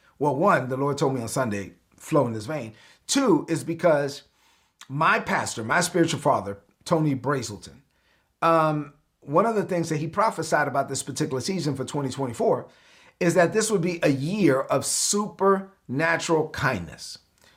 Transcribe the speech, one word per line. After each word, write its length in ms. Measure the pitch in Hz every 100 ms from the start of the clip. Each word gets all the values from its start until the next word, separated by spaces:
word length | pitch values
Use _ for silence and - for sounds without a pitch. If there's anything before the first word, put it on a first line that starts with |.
| _ -
well, 180 | 143 135
one, 320 | 196 160 123
the 80 | 131
Lord 200 | 139 139
told 180 | 147
me 60 | 131
on 80 | 113
Sunday, 460 | - 123 101 95 - _ _
flow 300 | - 156 110
in 60 |
this 140 | 110 104
vein. 260 | 156 113 - - _ -
Two 400 | 277 262 151 -
is 160 | 160
because 580 | 127 165 175 147 143 - - _ _ _ _ - -
my 300 | 135 165 220
pastor, 460 | - 165 107 -
my 160 | 110 156
spiritual 400 | 175 185 165 151
father, 380 | 147 117 98 98 _ _
Tony 320 | - 165 156 127
Brazelton, 640 | 120 143 104 98 - 67 _ _ _ _ _ -
um, 520 | 165 165 156 151 143 - _ _
one 240 | 139 156
of 120 | 220 214
the 80 |
things 240 | 185 180 160
that 80 | 151
he 100 | 165
prophesied 640 | 196 214 185 156 160 143
about 200 | 135 135
this 140 | 135
particular 380 | - 127 151 131
season 340 | 123 185 147
for 100 | 131
twenty 240 | 127 147 135
twenty-four 600 | 135 131 117 226 135 - _ _ _ _ -
is 160 | 175
that 180 | 170 170
this 180 | 214 214
would 120 | 202
be 160 | 165 170
a 60 | 156
year 500 | 135 147 214 165 135
of 260 | - 139 -
supernatural 1600 | - - 208 214 - 190 190 190 _ - 127 165 165 - 160 156
kindness. 680 | - 143 110 82 - - - _ _ _